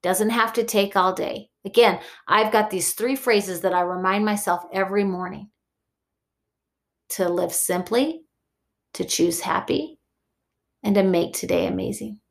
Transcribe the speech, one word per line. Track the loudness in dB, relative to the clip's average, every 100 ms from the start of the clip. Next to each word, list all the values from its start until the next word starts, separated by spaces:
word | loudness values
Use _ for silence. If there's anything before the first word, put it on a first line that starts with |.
Doesn't | 0 0 2
have | 2 0
to | 0
take | 0 0 2 2
all | 2
day. | 0 -6 -6 -14 _ 0
Again, | 6 6 4 -8 -18 0
I've | 2 4
got | 2 2
these | -2 -4
three | -2 -2 0
phrases | 2 2 2 -2
that | 0
I | 0
remind | 0 0 0 2 0
myself | 0 0 -2 -2
every | -4 0 0
morning. | 0 -2 -8 -10 -16 _ _ _ _ _ _ _ _ _ _ _ _ _ _ _ _
To | -4 -2
live | 0 -2
simply, | -2 -2 -2 0 0 0 -4 _ _ _ _ _ _ _ -10
to | -6
choose | 0 0 0
happy, | -2 -4 -2 -4 -4 -14 _ _ _ _ _ _ _ _
and | 0 2
to |
make | 4 2 0
today | -6 -2 0 0
amazing. | -2 -4 -6 -10 -14 _